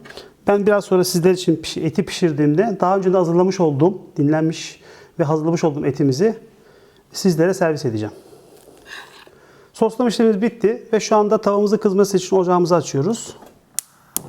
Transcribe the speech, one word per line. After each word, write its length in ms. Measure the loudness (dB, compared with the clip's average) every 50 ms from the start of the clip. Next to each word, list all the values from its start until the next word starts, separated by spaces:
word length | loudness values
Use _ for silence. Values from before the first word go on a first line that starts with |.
| -8 -20 -20 -20 -20 -20 _ _ -2
Ben 200 | 0 0 2 4
biraz 180 | 2 2 2 2
sonra 200 | 0 2 2 2
sizler 260 | 2 0 2 2 2
için 260 | 2 2 2 0 0
piş-, 200 | 0 -2 -10 -8
eti 280 | -4 -4 -4 -2 -2 -4
pişirdiğimde, 760 | -4 -4 -2 -2 -2 0 2 2 2 2 2 0 0 0 0
daha 160 | 0 0 0
önce 160 | 0 0 2 2
de 40 |
hazırlamış 440 | 2 2 2 2 2 2 2 2 0
olduğum, 380 | 0 0 2 2 2 2 0 -2 -12 -14 -4
dinlenmiş 640 | -2 0 0 0 0 0 -2 -4 -6 -10 -14 -16 -18 -20 -20 -20 -20 -20 -16 _ -4
ve 60 | -2
hazırlamış 400 | 0 0 0 0 0 -2 0 0
olduğum 220 | 0 -2 0 -2
etimizi 520 | -4 -2 0 0 0 2 2 0 0 0 -2 -10 -20 _ _ _ _ _ _ _ _ _ _ _ _ -10
sizlere 420 | -2 0 0 2 2 2 2 2
servis 300 | 0 0 -2 -2 -2 -4
edeceğim. 300 | -4 -4 -4 -6 -6 -10 -12 -20 -20 -20 -20 -20 -20 -20 -20 -20 -20 -20 -20 -20 -20 -20 -20 -20 -20 -20 -20 -20 -20 _ _ _ _ -20 -20 -20 _ _
Soslama 360 | -2 -2 -2 0 0 -2 0
işlemimiz 340 | 0 2 2 2 2 2 0
bitti 460 | -2 -2 0 -2 -2 -2 -2 -6 -4 -4
ve 80 | -4
şu 160 | -2 0 2
anda 240 | 2 2 2 0 0
tavamızın 360 | 0 0 0 0 0 0 0
kızması 400 | 0 0 0 2 2 0 2 0
için 200 | -2 -2 0 0
ocağımızı 400 | 0 2 2 2 2 2 2 2
açıyoruz. 600 | 0 0 -2 -4 -2 -2 -2 -4 -6 -8 -16 -18 -20 -20 -20 -20 _ _ _ -14 -14 -14 _ _ _ _ _ -12 -12 -12